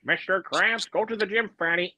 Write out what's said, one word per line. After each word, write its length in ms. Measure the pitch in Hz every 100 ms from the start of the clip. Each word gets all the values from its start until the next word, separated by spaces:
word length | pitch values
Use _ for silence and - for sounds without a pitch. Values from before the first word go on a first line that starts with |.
Mister 380 | - 165 - 190
Krabs, 480 | 175 156 202 226 -
go 140 | -
to 120 | 214 220
the 100 | 208
gym, 240 | 220 214 _
fatty. 380 | 165 170 175